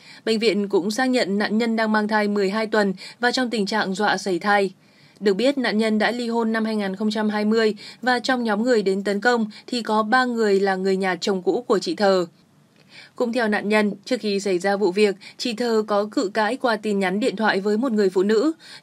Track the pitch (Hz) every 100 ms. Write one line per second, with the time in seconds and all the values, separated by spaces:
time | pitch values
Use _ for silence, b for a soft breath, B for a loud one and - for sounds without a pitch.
0 | B B - 220 226 190 202 202 190 220
1 | 262 247 175 202 208 214 233 226 220 214
2 | 214 214 208 208 190 202 214 220 202 190
3 | B B 240 247 247 226 196 220 190 185
4 | 208 190 202 170 - 202 196 - b b
5 | b b 202 190 247 277 233 208 220 214
6 | 202 240 233 233 226 226 220 214 196 190
7 | 214 220 214 208 214 226 220 208 B B
8 | 240 247 233 247 233 208 247 226 190 190
9 | 202 202 240 240 214 B - 247 220 214
10 | 214 254 247 233 214 196 196 190 190 190
11 | 190 180 - 190 180 185 240 202 180 160
12 | 202 190 170 _ _ _ _ _ B B
13 | B - 240 247 220 208 202 214 208 196
14 | - 247 214 196 202 180 196 202 202 190
15 | 208 196 B B 247 226 240 220 214 208
16 | 208 247 202 220 214 262 247 214 214 202
17 | 190 196 247 190 214 185 196 214 269 214
18 | 196 185 202 220 294 320 B B